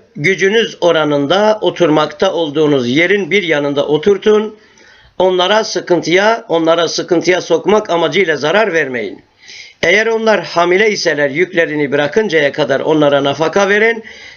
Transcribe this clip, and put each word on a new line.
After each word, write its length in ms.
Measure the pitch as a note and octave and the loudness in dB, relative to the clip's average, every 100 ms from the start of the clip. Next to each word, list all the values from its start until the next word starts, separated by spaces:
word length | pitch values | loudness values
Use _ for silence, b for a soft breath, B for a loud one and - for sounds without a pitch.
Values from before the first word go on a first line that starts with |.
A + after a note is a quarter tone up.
| - D3 | -14 -6
gücünüz 640 | D#3+ F3 F#3+ A3+ G#3+ - | -2 0 0 0 -2 0
oranında 760 | F3 D#3+ D3+ C#3+ C#3 F#3 G#3+ G#3+ | 0 2 0 0 0 2 2 0
oturmakta 720 | F3 E3+ E3 D3+ D3+ - F#3+ | -2 0 2 2 0 -2 -2
olduğunuz 560 | E3+ D#3 D3 D3+ C#3 A#2+ | 0 -2 0 2 2 0
yerin 420 | C#3 F3 G3+ F3+ | 0 2 0 0
bir 120 | G3 | -2
yanında 440 | F3 D3 C#3+ C#3+ C#3+ | 0 -2 0 -2 0
oturtun. 720 | D3+ G3+ F#3+ G#3+ G#3+ G#3+ - b b b b b - | 0 0 2 2 2 0 -10 b b b b b -2
Onlara 460 | F#3 F#3 F3+ A3 | 0 2 2 0
sıkıntıya, 800 | G#3+ F3 - E3+ D3+ F3+ G#3 A#3 A#3 | 0 -6 0 -2 2 2 2 0 -2
onlara 400 | E3+ D#3+ E3 D#3 | 0 2 2 0
sıkıntıya 520 | - D3+ E3 E3+ F3+ | -4 -2 0 2 -2
sokmak 500 | D#3+ E3 F3+ G#3 - | 0 0 2 0 0
amacıyla 460 | E3+ D#3+ E3 E3+ D3 | -2 0 0 0 -2
zarar 360 | D3 G3 G#3+ | 0 0 0
vermeyin. 520 | E3 C3+ B2 G2+ - _ B B B B B | 0 -2 -4 -8 -12 _ B B B B B
Eğer 240 | E3 G3+ A3 | 0 2 0
onlar 380 | A3+ A3 G3 | 0 0 0
hamile 460 | D#3 E3+ F3 F#3 A3 | 0 -2 2 2 2
iseler, 400 | F#3+ E3+ D3 C#3+ | 0 -2 0 -2
yüklerini 640 | C#3+ - E3 D#3 D3+ C#3 | 0 -2 0 -2 -2 -2
bırakıncaya 600 | C#3+ D3 A3 G#3+ D#3 C#3+ | 0 0 0 0 0 0
kadar 280 | C#3+ C3+ C3+ | -2 -2 0
onlara 440 | C#3+ D#3 D3 C#3 | 0 2 2 2
nafaka 440 | C#3 C#3 D#3+ G3+ G3 | 0 -2 0 0 2
verin. 360 | G#3 A3+ A3+ B B B | 2 2 -2 B B B